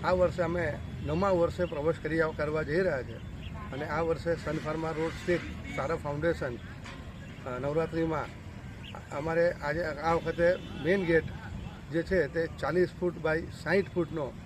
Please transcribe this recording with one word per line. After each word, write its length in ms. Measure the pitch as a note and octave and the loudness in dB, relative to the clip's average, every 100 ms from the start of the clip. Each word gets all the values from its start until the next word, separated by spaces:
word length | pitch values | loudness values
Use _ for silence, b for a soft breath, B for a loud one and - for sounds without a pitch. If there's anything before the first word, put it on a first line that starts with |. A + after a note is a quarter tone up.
આ 80 | D#3+ | 4
વર્ષે 320 | F#3 F3 F3 | 4 4 4
અમે 300 | E3 F3 D#3+ - - - C#3 | 0 0 0 -2 -8 -6 -2
નવમા 240 | D#3+ G3 | 2 4
વર્ષે 360 | F#3 E3+ B2+ F3 | 4 4 2 -2
પ્રવેશ 300 | D#3 D3+ D#3+ | 0 0 0
કરી, 160 | D#3 D#3+ D#3+ D#3 | 0 2 2 2
કરવા 260 | D3 D#3 | 0 0
જઈ 160 | D#3 D#3+ | 0 2
રહ્યા 240 | F#3+ C#3 | 2 0
છે. 120 | A2+ A2+ - - - - - | -4 -8 -10 -10 -8 -8 -8
અને 140 | C3+ D#3 | -6 -2
આ 160 | D3+ | 0
વર્ષે 340 | E3 E3 E3+ E3 | 0 0 0 0
સન 220 | D#3 D3+ | 0 -2
ફાર્મા 320 | D3+ D#3 D#3+ | -2 -2 -2
રોડ 220 | D#3 E3 | -2 -2
સ્થિત 280 | - - E3+ - - - - | -2 0 0 0 -8 -6 -4
સહારા 200 | C#3 D#3+ | -2 -2
ફાઉન્ડેશન, 600 | D3 D3 E3 D#3+ D3 A#2+ | -2 0 0 0 -2 -4
અ, 1040 | - - - - - - - - C3 B2 | -10 -12 -12 -10 -12 -12 -12 -10 -6 -2
નવરાત્રિમાં 680 | C#3 D3+ D#3+ D#3+ E3 D#3 A#2+ - - - - - - - - - | 0 2 2 2 2 0 -4 -8 -12 -12 -12 -12 -10 -12 -8 -4
અમારે 340 | D#3 E3 E3+ | 0 4 4
આજે, 320 | E3+ D3 D3+ | 4 -2 0
આ 300 | E3 C#3+ D#3+ | -2 0 2
વખતે 420 | E3 D#3+ D#3+ E3+ F#3 - - | 2 2 4 4 4 -2 -4
મેઇન 220 | C#3+ G3 E3+ | 2 2 6
ગેટ 180 | E3 D#3 - - - - - - | 4 4 -8 -8 -8 -8 -10 -4
જે 120 | D3+ | -2
છે 240 | E3 F#3 C#3+ | 2 2 2
તે 200 | E3 E3 - | 0 -2 -2
ચાલીસ 300 | E3 E3 F3 - | 0 4 2 2
ફૂટ 180 | F3+ E3+ | -2 0
બાય 240 | D#3 D#3+ | 2 2
સાઠ 440 | - - D3+ F#3 F#3+ | 0 -8 4 4 4
ફૂટનો 380 | F3+ D#3+ D#3+ C3 A#2+ | 0 -2 -2 -4 -6